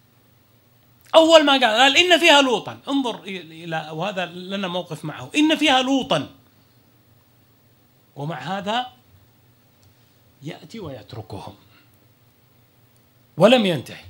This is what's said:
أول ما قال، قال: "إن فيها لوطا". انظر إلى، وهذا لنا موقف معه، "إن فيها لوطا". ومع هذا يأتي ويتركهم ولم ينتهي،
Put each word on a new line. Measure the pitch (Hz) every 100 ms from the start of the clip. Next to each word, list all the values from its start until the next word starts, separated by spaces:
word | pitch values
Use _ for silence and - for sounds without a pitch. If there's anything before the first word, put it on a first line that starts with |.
| _ _ _ _ _ _ _ _ _ _ _
أول | 320 320 330
ما | 285
قال، | 269
قال: | 240 214 269 277
"إن | 359 330
فيها | 330 285
لوطا". | 269 208 - 113 -
انظر | 277 247 196
إلى، | 190 190 160 160 170 160 156
وهذا | 160 190 190 175
لنا | 180 185 196 190
موقف | 180 175 156
معه، | 156 107 127 285
"إن | 311 302
فيها | 302 262
لوطا". | 254 269 - 160 - - _ _ _ _ _ _ _ _ _ _ _ _ _ _ _ _ _ -
ومع | 147 156
هذا | 139 196 190 233 254 _ _ _ _ _ _ _ _ _ _ _ _ _ _ _
يأتي | 139 - 160 226
ويتركهم | 165 127 - 113 - 98 - - _ _ _ _ _ _ _ _ _ _ _ _ _ _ _ _ _ -
ولم | 196 254 196
ينتهي، | 151 - - -